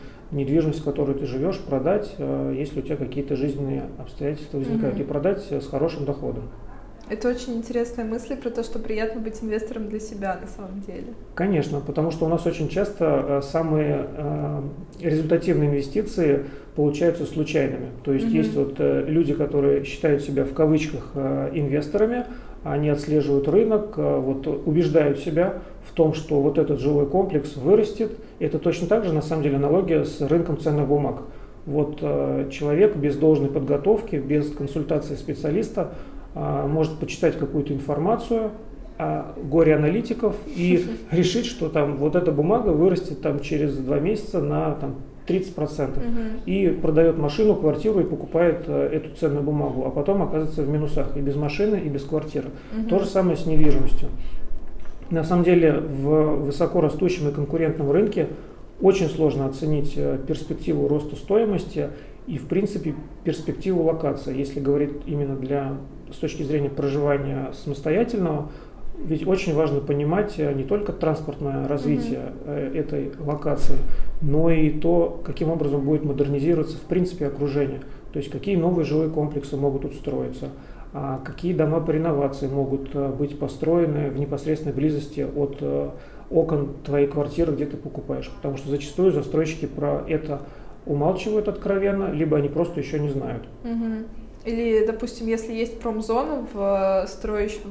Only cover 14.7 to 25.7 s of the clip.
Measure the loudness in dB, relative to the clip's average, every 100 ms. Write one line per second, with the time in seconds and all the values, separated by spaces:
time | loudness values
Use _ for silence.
14.7 | -10 -14 -6 0 0 2 2 4 2 4
15.7 | 2 0 -2 -2 0 4 4 0 -10 -10
16.7 | 0 0 4 2 2 -4 -2 0 0 0
17.7 | -2 -8 -8 -2 0 2 2 2 0 -2
18.7 | 0 2 2 2 2 2 2 0 2 4
19.7 | 2 0 -2 2 2 2 -2 -2 2 4
20.7 | 4 2 -6 -8 -4 -2 -2 -2 -2 0
21.7 | 0 0 2 2 0 -4 -10 -14 -12 -4
22.7 | 0 0 0 2 2 4 2 4 4 4
23.7 | 2 0 -2 0 0 0 -2 -2 -4 0
24.7 | 2 4 4 4 2 -2 0 0 0 -10